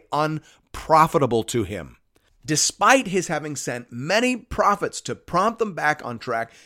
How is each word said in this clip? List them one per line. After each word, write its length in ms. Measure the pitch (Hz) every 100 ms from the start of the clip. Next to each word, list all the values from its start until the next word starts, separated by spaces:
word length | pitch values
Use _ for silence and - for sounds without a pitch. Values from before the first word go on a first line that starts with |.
| -
unprofitable 1300 | 143 156 156 - _ _ - - 156 160 165 135 117
to 220 | 110 123 95
him. 320 | 101 71 62 _ _ _ _ -
Despite 600 | 151 - - 202 269 220
his 200 | 190 170
having 300 | 151 151 143
sent 340 | - 123 120
many 460 | 120 143 208 247 247
prophets 640 | - - 190 202 156 -
to 120 | -
prompt 460 | 156 - 170 208 226
them 140 | 214
back 280 | 156 151 151 -
on 140 | 117
track, 340 | - 113 113 -